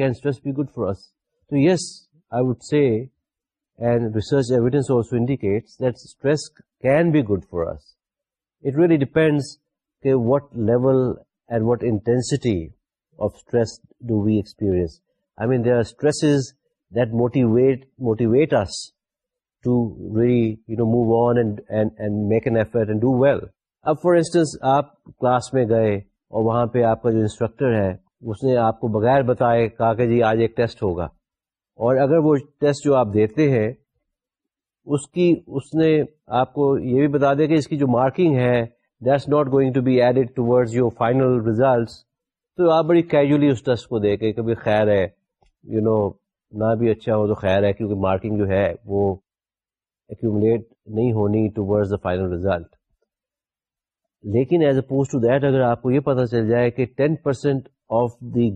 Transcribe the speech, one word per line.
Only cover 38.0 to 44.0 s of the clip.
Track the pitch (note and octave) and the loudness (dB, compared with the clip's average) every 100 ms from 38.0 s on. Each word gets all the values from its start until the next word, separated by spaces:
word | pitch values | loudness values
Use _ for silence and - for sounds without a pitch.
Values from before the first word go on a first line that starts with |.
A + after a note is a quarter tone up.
| C3 - F3 C3 | 0 2 2 2
ہے | B2 B2 A#2 _ _ _ | 2 0 -2 _ _ _
that's | A#2 C#3 C3+ | 0 0 2
not | D3 C#3 | 0 2
going | C3+ C3+ | 2 2
to | C3 B2+ | 0 2
be | B2+ | 4
added | A#2+ B2+ A#2+ - | 4 2 0 -2
towards | A#2 B2 A#2+ A#2 | 2 2 2 0
your | A#2+ - | 0 0
final | A#2 C3 B2+ B2 A2 | 0 2 2 0 0
results، | A2 C3+ A#2+ A#2 - _ _ _ _ _ - | 0 2 2 -2 -8 _ _ _ _ _ 0
تو | F3 | 2
آپ | D#3+ D#3+ | 2 2
بڑی | E3+ E3+ | 2 2
کیجولی | D3 C#3+ D3 D3 | 2 4 4 2
اس | A#2+ | 2
ٹیسٹ | - A#2+ - | 0 -4 -2
کو | A#2 | -2